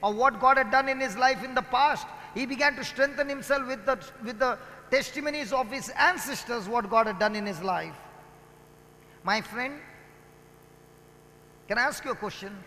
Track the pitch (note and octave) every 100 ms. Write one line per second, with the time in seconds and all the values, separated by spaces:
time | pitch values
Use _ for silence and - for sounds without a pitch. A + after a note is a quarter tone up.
0 | G3+ G#3 C4+ G#3+ B3+ C4+ A3+ C4 C4+ C4
1 | C4 G#3 C4 C4 B3+ B3+ G3 B3 D4 B3+
2 | - - - G#3 B3+ C4+ C#4+ C4+ - -
3 | C#4 C#4 C#4+ C#4 - C#4 B3+ C4 G#3+ C4
4 | - - A3+ G#3+ B3+ G#3 - - - C4
5 | - D4 D4 D4 A3+ C4 G#3+ C4 G3+ -
6 | E4+ F4 B3 B3+ - A#3+ F#3+ A#3+ G3+ A3+
7 | A3 G3 G#3+ G#3+ G#3 D#3+ F#3+ F3 D#3+ C#3
8 | - - - - - - - - - -
9 | - - F#3 G#3+ - G#3+ C4 D4 - -
10 | - - - - - - - - - -
11 | - - - - - - - A3 C4 -
12 | C4 A3 G3+ - G3 G3+